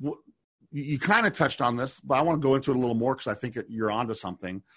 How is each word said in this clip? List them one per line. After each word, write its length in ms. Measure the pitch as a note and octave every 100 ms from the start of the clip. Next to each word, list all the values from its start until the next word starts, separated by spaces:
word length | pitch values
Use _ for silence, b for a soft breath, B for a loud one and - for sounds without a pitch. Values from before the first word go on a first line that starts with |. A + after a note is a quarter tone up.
wh-, 140 | C#3 - - _ _ _ _
you, 120 | D3
you 160 | C#3+ C#3
kinda 300 | - A3 G#3+
touched 320 | - C#3 -
on 140 | A#2+ A#2+
this, 240 | C3+ -
but 180 | C3+ C3+
I 60 |
wanna 160 | D#3+ D#3
go 160 | C#3 C3+
into 160 | C3+
it 40 | B2+
a 40 |
little 160 | B2 A2+
more 200 | B2 C3
'cause 120 | A#2+
I 80 | G#2
think 180 | B2
that 160 | A#2 -
you're 220 | A2+ G#2+
onto 240 | A2 A#2 G#2+
something. 480 | F#2+ F2 F#2 F#2+ -